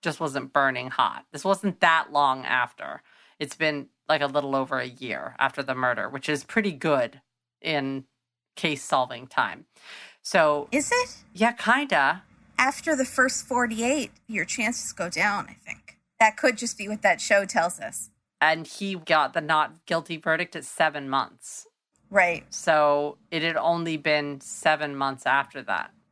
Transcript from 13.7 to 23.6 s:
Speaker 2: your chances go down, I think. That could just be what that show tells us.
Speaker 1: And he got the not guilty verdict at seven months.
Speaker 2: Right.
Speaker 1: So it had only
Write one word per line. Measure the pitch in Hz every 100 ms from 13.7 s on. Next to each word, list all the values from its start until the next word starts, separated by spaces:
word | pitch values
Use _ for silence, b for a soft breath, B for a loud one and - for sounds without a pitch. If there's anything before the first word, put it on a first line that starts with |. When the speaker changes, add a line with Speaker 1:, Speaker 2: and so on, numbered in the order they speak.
| 220 233 294 240 _ _
Speaker 2:
your | 214
chances | 185 - 220 240 -
go | - 165
down, | 160 202 202 -
I | -
think. | - - - - _ _
That | 220 214
could | 285 220
just | 240 -
be | 202
what | 214
that | 202 175
show | - 202
tells | 196 - 170 -
us. | 196 - - _ _ _
Speaker 1:
And | 156 160 165
he | - 196
got | 185 160 156 165
the | 170
not | 151 160 151 - -
guilty | 165 160 160
verdict | 165 160 170
at | 170
seven | - - 160 147 135
months. | 135 123 _ - - - _ _ _ _
Speaker 2:
Right. | 202 180 170 -
Speaker 1:
So | - - 156 147 147 147 - _
it | 165
had | 165
only | 160